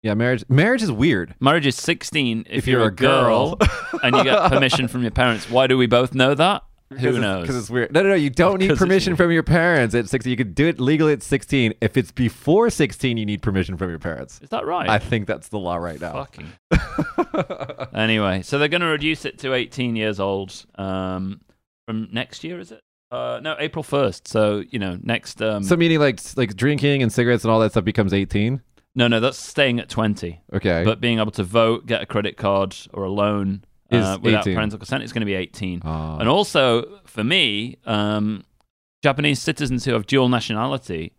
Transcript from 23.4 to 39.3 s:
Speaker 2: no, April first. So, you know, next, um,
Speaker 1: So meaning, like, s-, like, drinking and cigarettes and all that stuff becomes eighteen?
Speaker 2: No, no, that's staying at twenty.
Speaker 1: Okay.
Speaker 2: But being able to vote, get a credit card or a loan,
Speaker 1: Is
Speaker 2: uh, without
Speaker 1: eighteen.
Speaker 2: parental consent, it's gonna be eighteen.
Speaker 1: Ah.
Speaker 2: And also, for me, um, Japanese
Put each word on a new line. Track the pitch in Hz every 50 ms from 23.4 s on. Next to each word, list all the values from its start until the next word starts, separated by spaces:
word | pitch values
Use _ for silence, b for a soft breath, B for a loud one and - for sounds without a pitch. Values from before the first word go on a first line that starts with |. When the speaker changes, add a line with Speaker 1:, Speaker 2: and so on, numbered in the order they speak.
Speaker 2:
no, | 139 156 156 -
April | 151 156 - 170
first. | 143 - 143 143 135 104 87 - _ -
So, | - 113 107 104 104 104 82 -
you | - 113
know, | 101 95 90 -
next, | - - 117 110 - - - -
um, | 107 110 107 101 101
Speaker 1:
So | 95 175
meaning, | 170 170 165 160 151
like, | 147 139 110 -
s-, | - - -
like, | 135 123 101 101
drinking | 92 120 143 147 135 135 143 143 139
and | 127 113
cigarettes | - - 120 120 123 113 -
and | 117
all | 113 113
that | 110 107
stuff | - 117 87
becomes | 104 104 - 104 95 95
eighteen? | 98 98 - - 104 104 117 135 135 _ _ _ _ _ _ _
Speaker 2:
No, | 127 120 120
no, | 113 113
that's | 113 135 120 -
staying | - - - - 139 131 120 120
at | - -
twenty. | - 117 110 107 101 - - 87 82 - _ _
Speaker 1:
Okay. | - 98 - 98 85 82 87
Speaker 2:
But | 104 110 104
being | 117 120 117 113
able | 107 107
to | - - 98
vote, | 87 104 117 113 113 117 - -
get | 117 117 76
a | -
credit | - - 107 101 98 -
card | - - 98 98 98 98 98 - - - -
or | - 101 98
a | 92
loan, | 98 104 101 104 104 101 98 98 98 98 - _ _ _ _ _
Speaker 1:
Is | 120 117 110
Speaker 2:
uh, | 95 95 -
without | - 117 107 107 98
Speaker 1:
eighteen. | 101 92
Speaker 2:
parental | 87 110 104 107 104
consent, | 107 - 127 131
it's | 117 117
gonna | - 117 110
be | 101 98
eighteen. | 92 90 - - - 107 92 87 87 90
Speaker 1:
Ah. | 80 80 80 78 78 78 76
Speaker 2:
And | 110 117
also, | 147 196 202 - - 156 135 123 117 120 113 - 202 202 _
for | - - 113 107
me, | 123 175 190 156 117 101 104 110 127 - _ _
um, | 113 113 104 104 104 107 107 104 107 107 95 - _ _ _ _ _ _ _ _ _ _ _
Japanese | - 147 131 139 147 147